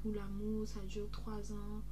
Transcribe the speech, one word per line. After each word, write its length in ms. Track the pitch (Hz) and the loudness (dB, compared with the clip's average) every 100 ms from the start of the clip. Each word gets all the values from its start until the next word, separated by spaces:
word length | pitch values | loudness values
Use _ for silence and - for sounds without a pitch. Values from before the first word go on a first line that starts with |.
| 214 | 2
ou 60 | |
l'amour, 540 | 208 196 196 214 214 214 | 2 0 0 2 2 2
ça 140 | 208 196 | 0 -2
dure 220 | 208 208 | 0 0
trois 420 | - 214 214 202 | -2 -2 -2 -2
ans, 300 | 208 202 214 - | -2 -2 -2 -2